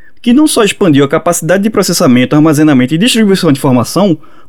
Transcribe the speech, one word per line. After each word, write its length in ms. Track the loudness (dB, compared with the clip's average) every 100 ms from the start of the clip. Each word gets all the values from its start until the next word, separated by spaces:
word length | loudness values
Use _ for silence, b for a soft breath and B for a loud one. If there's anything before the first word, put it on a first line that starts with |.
| b b
que 140 | 0
não 140 | 2 2
só 160 | 0
expandiu 420 | -2 0 0 2 0
a 20 |
capacidade 540 | -2 -2 -4 -2 -2
de 80 | 0
processamento, 680 | -2 -2 0 2 2 2 2
armazenamento 600 | 2 2 2 2 0 0
e 20 |
distribuição 540 | 0 0 0 0 0
de 80 | 0
informação, 580 | 0 0 -2 -2 0 -2 b b